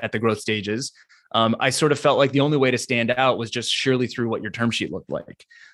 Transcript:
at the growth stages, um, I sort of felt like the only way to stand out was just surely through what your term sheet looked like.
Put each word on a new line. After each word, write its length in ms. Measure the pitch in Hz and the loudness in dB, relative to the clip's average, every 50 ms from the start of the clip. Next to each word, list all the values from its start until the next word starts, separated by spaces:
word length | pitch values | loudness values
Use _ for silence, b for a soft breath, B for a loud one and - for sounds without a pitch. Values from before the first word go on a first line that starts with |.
at 120 | 117 107 - | -8 -6 -4
the 60 | 113 | -2
growth 180 | 110 113 107 104 | 0 0 0 0
stages, 520 | - - 107 107 95 101 107 117 143 - b b b b b b b b - | -2 -2 -4 -2 -2 -4 -4 -4 -6 -8 b b b b b b b b 0
um, 220 | 113 113 113 113 - | 2 4 4 2 2
I 100 | - 135 | 0 0
sort 220 | 127 - 160 151 143 | 0 2 2 2 2
of 60 | 135 | 2
felt 200 | - 147 131 110 | 4 4 4 4
like 120 | 143 131 120 | 4 4 4
the 80 | 139 | 2
only 160 | 135 147 151 | 2 2 2
way 140 | 143 131 127 | 2 2 2
to 80 | 127 117 | 2 0
stand 320 | - - 127 120 117 113 | -2 -2 -2 0 0 0
out 260 | 120 - 135 131 117 | 0 2 2 2 2
was 140 | 92 117 110 | 0 -2 -6
just 200 | - 123 110 - | -6 -6 -4 -4
surely 360 | - - - 135 131 123 127 | -4 -2 0 2 2 2 0
through 220 | 117 - - 120 113 | -2 -2 -4 -4 -2
what 140 | 113 - - | -2 -4 -6
your 80 | 107 | -6
term 200 | - - 117 117 | -4 -2 -2 -2
sheet 220 | 110 - 101 - - | 0 -2 -4 -6 -6
looked 180 | 92 - - | -8 -8 -8
like. 340 | 67 - - - - - _ b b b b b | -8 -8 -8 -10 -18 -20 _ b b b b b